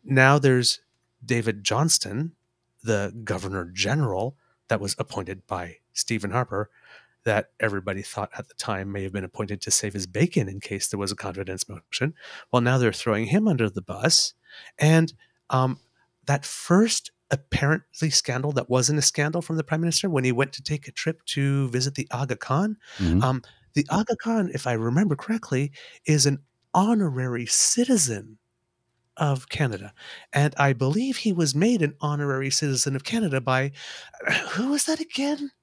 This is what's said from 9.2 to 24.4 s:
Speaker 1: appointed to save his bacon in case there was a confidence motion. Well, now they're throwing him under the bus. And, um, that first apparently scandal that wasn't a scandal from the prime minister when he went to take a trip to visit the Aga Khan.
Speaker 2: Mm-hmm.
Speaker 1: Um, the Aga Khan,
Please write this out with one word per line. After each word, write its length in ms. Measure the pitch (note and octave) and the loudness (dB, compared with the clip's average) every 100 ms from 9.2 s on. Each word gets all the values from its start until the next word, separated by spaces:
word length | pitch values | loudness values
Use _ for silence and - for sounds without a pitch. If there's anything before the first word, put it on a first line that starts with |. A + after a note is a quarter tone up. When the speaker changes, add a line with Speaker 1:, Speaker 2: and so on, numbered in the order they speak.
Speaker 1:
appointed 360 | F#2 - G2+ G2+ | -8 -8 -6 -6
to 80 | - | -2
save 220 | - G#2 | 0 0
his 120 | G2 F#2 | -6 -6
bacon 420 | G2 F3 F3 G2 | 0 2 2 -2
in 120 | G2 | -6
case 260 | - G2+ - | -8 -6 -4
there 120 | G2 | -4
was 100 | G2 | -4
a 60 | G2 | -6
confidence 520 | G2+ F2+ F#2 F#2 - | -8 -8 -8 -8 -8
motion. 460 | F2 _ - D3 - - - - | -10 _ -4 -4 -4 -18 -20 0
Well, 100 | B2+ | 2
now 160 | A#2+ C3 | 4 4
they're 140 | A#2+ | 2
throwing 340 | - A#2+ G#2 A2 | 2 -2 0 2
him 220 | F#3 G#3+ | 2 2
under 200 | C3+ A2 | 2 0
the 140 | G2 | -2
bus. 520 | - F#2 C3+ - - _ _ - - - | -10 -2 2 2 0 _ _ -20 -20 2
And, 340 | D3+ D#3+ D#3+ - _ _ _ | 6 6 4 -4 _ _ _
um, 300 | B2+ C3 B2+ _ _ _ _ - | 0 0 -2 _ _ _ _ -2
that 180 | C#3+ - | -2 -2
first 640 | - - F3+ A3+ - - _ _ | -10 2 4 4 0 -6 _ _
apparently 760 | C#3 _ - C#3+ E3 _ - D#3 | -4 _ 0 2 0 _ -4 0
scandal 440 | - - B2+ D3 | 0 0 -4 -2
that 180 | C#3 - | -2 2
wasn't 280 | B2+ B2 D3+ | 2 2 2
a 20 | |
scandal 400 | C#3 - D3 E3+ | 2 2 -2 -2
from 140 | E3 D#3+ | -4 -4
the 80 | |
prime 160 | D3+ D#3+ | -2 -2
minister 280 | E3+ D#3+ G3 | 0 0 0
when 160 | D3 | 2
he 80 | B2+ | 2
went 200 | A#2+ C3+ | 2 0
to 80 | - | -4
take 240 | - D3+ C3+ | -6 -8 -6
a 40 | |
trip 300 | - - - - | -6 -6 -6 -6
to 420 | C#3+ C#3 C#3 C3+ | -2 0 2 0
visit 280 | B2+ C3 C#3 | 0 -2 -4
the 100 | - | -6
Aga 240 | A#2+ C#3 A#2+ | -4 -4 -4
Khan. 400 | - C#3 G#3+ G#3+ - - | 0 0 0 -4 -14 -2
Speaker 2:
Mm-hmm. 240 | F2+ F2 | 2 4
Speaker 1:
Um, 200 | C3 C3 - _ _ | 2 0 -6 _ _
the 100 | D3 C#3+ | -4 0
Aga 260 | F3 A3 A3+ | 0 0 -2
Khan, 340 | A3+ A3+ | 0 0